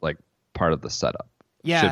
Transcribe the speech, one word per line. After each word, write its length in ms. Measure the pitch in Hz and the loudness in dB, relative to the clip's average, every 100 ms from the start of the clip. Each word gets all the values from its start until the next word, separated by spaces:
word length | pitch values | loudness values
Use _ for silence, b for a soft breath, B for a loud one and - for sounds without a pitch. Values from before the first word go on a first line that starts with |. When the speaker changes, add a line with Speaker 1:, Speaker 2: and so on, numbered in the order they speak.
Speaker 1:
like, 160 | 80 76 _ _ _ | -6 -6 _ _ _
part 200 | - 87 | -2 0
of 80 | 78 | 0
the 80 | - | -2
setup. 400 | - 73 - - _ _ _ | -4 -4 -4 -10 _ _ _
Speaker 2:
Yeah, 180 | 160 165 151 | -2 2 2